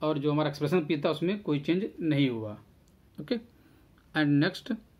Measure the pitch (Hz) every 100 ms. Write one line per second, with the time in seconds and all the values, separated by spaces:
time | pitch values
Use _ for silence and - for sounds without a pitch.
0 | 156 156 147 147 151 147 147 180 147 151
1 | 165 151 170 208 180 147 147 180 220 -
2 | 160 143 135 113 107 107 - - _ _
3 | _ - 151 233 - - - _ _ _
4 | _ 156 147 143 175 - - 220 - _